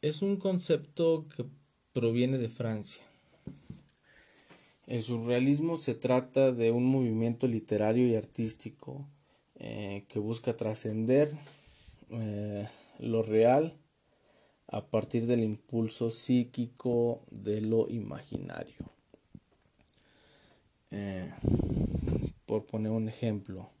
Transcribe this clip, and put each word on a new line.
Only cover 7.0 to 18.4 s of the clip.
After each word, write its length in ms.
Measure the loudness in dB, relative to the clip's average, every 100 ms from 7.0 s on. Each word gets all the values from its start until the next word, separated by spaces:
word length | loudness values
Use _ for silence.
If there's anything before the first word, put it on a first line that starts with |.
| 2 2 0 2 0
literario 640 | 0 0 2 4 4 4
y 80 | 4
artístico, 920 | -2 -4 -4 -4 -10 -14 -14 -14 -14 -18 _ _ _
eh, 500 | -14 -12 -8 -8 -8 -8
que 100 | -6
busca 380 | -4 -4 -4 -4
trascender, 760 | -4 -4 -4 -2 2 4 4 0 -14 -20 -20 -20 -20 -20 -12
eh, 560 | -8 -6 -6 -6 -6 -8 -12 -20 -10
lo 240 | -2 0
real 540 | 4 6 8 6 2 -4 _ _ _ _ _ _ _ _ -10
a 200 | -10 -2
partir 420 | -2 0 -2 2
del 160 | 2
impulso 680 | 2 -2 _ -2 -2 -2 -4
psíquico 1120 | -2 2 2 2 -4 -6 -4 -2 2 2 -2 -10
de 300 | -10 -4 -2
lo 280 | 2 2 2
imaginario. 840 | -2 -6 -10 -8 -8